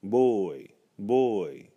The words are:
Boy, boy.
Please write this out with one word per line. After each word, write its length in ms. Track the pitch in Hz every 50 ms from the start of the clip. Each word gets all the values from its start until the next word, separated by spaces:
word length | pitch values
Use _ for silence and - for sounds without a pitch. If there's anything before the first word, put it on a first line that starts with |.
Boy, 640 | - 98 110 123 131 127 117 104 95 85 73 67 - - _ _ _ _ _
boy. 720 | - 101 104 120 131 131 123 110 101 87 76 67 62 60 - _